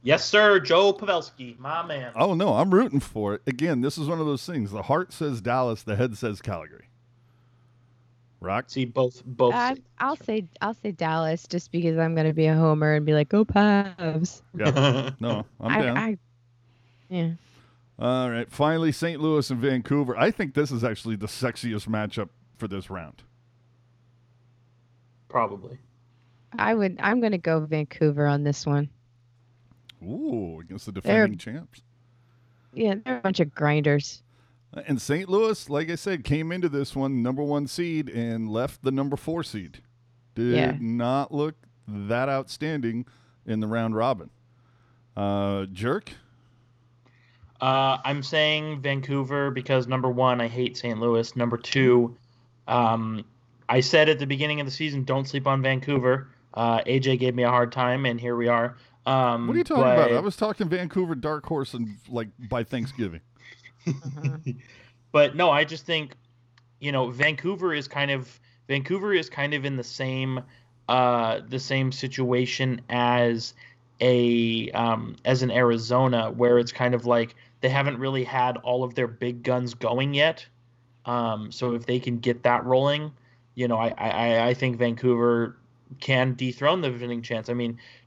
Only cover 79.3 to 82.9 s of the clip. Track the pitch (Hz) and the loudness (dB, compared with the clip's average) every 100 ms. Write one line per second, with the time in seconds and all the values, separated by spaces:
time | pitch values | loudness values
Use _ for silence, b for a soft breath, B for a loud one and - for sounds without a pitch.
79.3 | 120 120 127 123 117 113 123 139 143 156 | -4 -2 -2 -2 -4 -2 0 0 2 2
80.3 | 156 - _ _ _ _ _ - 120 117 | 2 -12 _ _ _ _ _ -4 -2 -2
81.3 | 107 107 - 123 120 117 127 127 120 120 | -4 -8 -6 -4 -4 -2 -2 -2 -2 -2
82.3 | 120 123 120 127 127 139 | 0 2 2 4 2 4